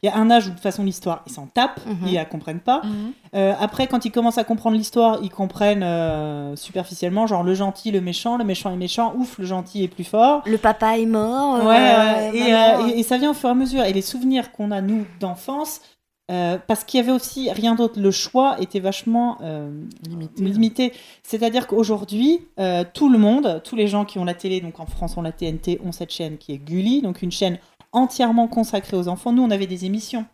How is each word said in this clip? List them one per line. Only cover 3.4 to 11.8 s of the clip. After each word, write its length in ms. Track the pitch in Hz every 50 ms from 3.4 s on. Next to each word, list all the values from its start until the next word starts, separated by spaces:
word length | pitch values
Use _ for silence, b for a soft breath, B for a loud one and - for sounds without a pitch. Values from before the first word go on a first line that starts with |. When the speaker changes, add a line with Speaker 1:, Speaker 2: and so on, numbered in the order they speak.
| 196 196 196 -
Speaker 1:
après, 280 | 196 220 - - 269 262
quand 180 | 262 247 -
ils 60 | 233
commencent 260 | 208 240 233 233 226 240
à 60 | 220
comprendre 340 | - 233 220 - 233 220 220
l'histoire, 420 | 214 - - 247 233 226 220 - -
ils 60 | 190
comprennent, 540 | - - 196 185 - - 208 202 208 202 190
euh, 720 | 175 170 170 165 160 156 151 151 151 147 147 143 143 143
superficiellement, 720 | 147 - - 185 190 180 - 185 - - 175 180 202 226 220
genre 160 | 208 175 175
le 100 | 180 185
gentil, 380 | 190 202 196 190 - - 226
le 100 | 202 196
méchant, 360 | 180 180 170 - - 233 233 247
le 60 | 233
méchant 280 | 202 190 180 - 202
est 60 | 180 180
méchant, 360 | 180 180 - - 233 226 - 247
ouf, 200 | 254 247 - -
le 80 | 190
gentil 380 | 185 190 185 180 180 - 208 190
est 40 | 180
plus 160 | - - 180
fort. 400 | - - 214 226 262 294 285 -
Speaker 2:
Le 120 | 208 220 214
papa 400 | - 220 220 220 226 220 226 233
est 80 | 226
mort, 500 | 226 226 220 214 220 240 269 277 285 269
euh, 40 | 240
Speaker 1:
Ouais, 720 | 233 220 226 240